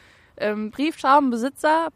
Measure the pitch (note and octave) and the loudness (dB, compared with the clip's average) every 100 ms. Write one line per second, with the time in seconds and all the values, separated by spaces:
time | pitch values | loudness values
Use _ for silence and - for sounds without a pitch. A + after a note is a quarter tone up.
0 | - _ _ - G#3+ G#3+ G#3+ - D#4 - | -20 _ _ -6 -4 -4 -6 -4 -4 -2
1 | C4+ C#4+ C4+ A#3 C4 - D4+ D#4+ D#4+ | 2 4 4 0 -4 -2 0 0 -2